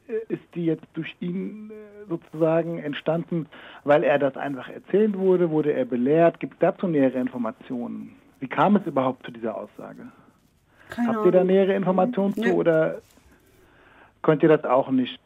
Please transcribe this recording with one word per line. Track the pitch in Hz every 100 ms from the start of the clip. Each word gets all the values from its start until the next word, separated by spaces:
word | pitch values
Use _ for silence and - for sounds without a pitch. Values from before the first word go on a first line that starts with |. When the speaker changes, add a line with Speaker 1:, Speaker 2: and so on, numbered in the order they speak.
| -
Speaker 1:
äh, | 220 226
ist | 165 -
die | 170 165
jetzt | 156 -
durch | - 160 -
ihn, | 175 185 190 214 214
äh, | 214 208 208 208
sozusagen | 165 - 156 160 165 165 170
entstanden, | 151 135 - 165 165 170 147 - - - 139
weil | 147
er | - 143
das | 139 -
einfach | 143 131 -
erzählt | 117 - 190 220 190
wurde, | 190 180 175
wurde | 156 147
er | 131 123
belehrt? | 123 123 156 170 -
Gibt's | 139 -
dazu | 165 - 190
nähere | 151 131 127
Informationen? | 127 123 110 - - 127 117 110 107 - _ _
Wie | 131
kam | - 170 208
es | 185
überhaupt | 139 131 127 -
zu |
dieser | 117 113 101
Aussage? | 104 - 104 113 120 - _ _ _ _ _ _ -
Speaker 2:
Keine | - 240 220
Speaker 1:
Habt | 208
ihr |
da | 180
Speaker 2:
Ahnung. | 180
Speaker 1:
nähere | 190 190
Informationen | 196 180 190 185 220 196
zu | 208
Speaker 2:
Nö. | 214
Speaker 1:
oder | 175 170 160 160 - - _ _ _ _ _ _ _ _ _ - _
könnt | - 156
ihr | 165
das | 151
auch | 104 127 135
nicht, | 131 123 -